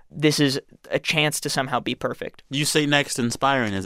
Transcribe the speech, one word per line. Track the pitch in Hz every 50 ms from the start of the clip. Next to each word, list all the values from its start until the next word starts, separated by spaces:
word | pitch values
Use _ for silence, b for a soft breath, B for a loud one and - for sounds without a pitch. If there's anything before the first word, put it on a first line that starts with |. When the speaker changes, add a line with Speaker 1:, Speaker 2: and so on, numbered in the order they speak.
| b b
Speaker 1:
this | - 143 147 151 143 -
is | 147 139 131 139 - _ - _ - -
a | - 147
chance | - - - 156 151 151 147 -
to | - 143
somehow | - 147 131 135 139 120
be | 107 - 123
perfect. | - - 123 120 - - - - - - _
Speaker 2:
You | 135 139 151
say | - - 156 151
next | 143 147 143 139 - - -
inspiring | 120 120 110 - - 135 139 131 120 107 101
as, | 98 95